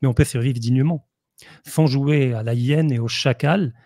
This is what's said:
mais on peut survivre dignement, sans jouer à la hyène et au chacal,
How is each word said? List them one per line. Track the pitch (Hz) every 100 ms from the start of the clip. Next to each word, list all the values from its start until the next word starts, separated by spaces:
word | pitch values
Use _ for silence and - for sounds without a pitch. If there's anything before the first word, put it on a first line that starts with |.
mais | 135
on |
peut | 117
survivre | 147 120 131 120
dignement, | 117 127 151 156 - _ _ _ - - -
sans | - 156
jouer | 135 139 151 127
à | 113
la | 113
hyène | 120 123 151 160
et | 117
au | 117
chacal, | - 135 123 143 196 139 -